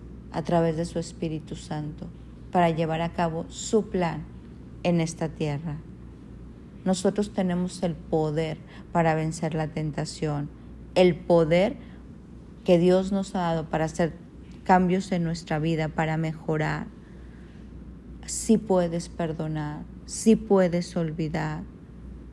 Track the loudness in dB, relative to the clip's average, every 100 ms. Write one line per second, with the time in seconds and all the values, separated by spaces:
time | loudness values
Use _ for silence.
0 | -14 -16 -8 -6 2 4 4 2 -2 -4
1 | -6 -6 -6 -4 -8 -12 -8 -6 -6 -8
2 | -12 -14 -18 -18 0 4 4 4 0 0
3 | -2 0 0 -2 -6 -10 2 2 2 0
4 | 0 -2 -8 -14 -16 -16 -16 -4 2 2
5 | 2 -2 -6 -2 -2 -2 -4 -8 -10 -16
6 | -16 -18 -16 -16 -16 -16 -18 -6 0 2
7 | 2 2 -2 0 0 0 -2 -2 -4 -4
8 | -2 0 2 0 -2 -4 -10 -16 -4 2
9 | 4 4 0 -2 -2 -2 -2 -2 -4 -4
10 | -6 -4 -2 -2 -4 -10 -16 -16 -2 6
11 | 6 6 4 6 6 6 4 0 -10 -16
12 | -16 -18 -18 -18 -18 -6 4 6 8 6
13 | 4 0 -2 0 0 0 0 0 0 2
14 | 0 0 -14 -18 -16 -10 4 6 6 2
15 | 2 0 0 -2 -2 -2 2 0 0 0
16 | 0 0 0 -4 -2 0 0 -2 -6 -12
17 | -18 -18 -16 -16 -18 -16 -16 -14 -16 -16
18 | -16 -14 -8 -6 4 4 6 2 4 0
19 | -6 -6 -4 -4 -4 -4 -4 -6 -12 -16
20 | -12 0 6 6 6 4 6 2 -2 -2
21 | -2 -2 -4 -2 -4 -6 -10 -14 -18 -16
22 | -16 -14 -16